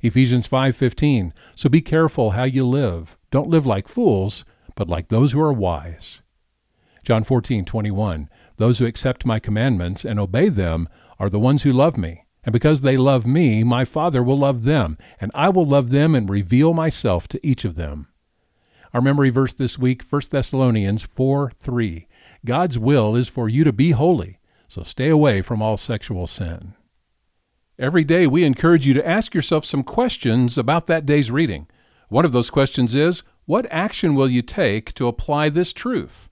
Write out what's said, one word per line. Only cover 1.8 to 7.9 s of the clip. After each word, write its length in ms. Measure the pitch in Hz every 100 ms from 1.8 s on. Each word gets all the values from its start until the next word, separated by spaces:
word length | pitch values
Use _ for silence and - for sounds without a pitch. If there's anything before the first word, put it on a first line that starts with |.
careful 500 | 156 160 160 - 110
how 100 | 98
you 240 | 127 135 127
live. 500 | 131 127 85 80 _ _
Don't 180 | 131 277
live 180 | 165 135
like 200 | 98 -
fools, 580 | - 233 101 98 - - _ _
but 140 | - 87
like 180 | 85 85
those 240 | 110 139
who 100 | 127
are 120 | 156
wise." 720 | 127 92 80 80 80 - - _ _ _ _ _ _ _ _
John 180 | - 113
fourteen 420 | 110 127 - 113
twenty-one, 640 | 90 113 104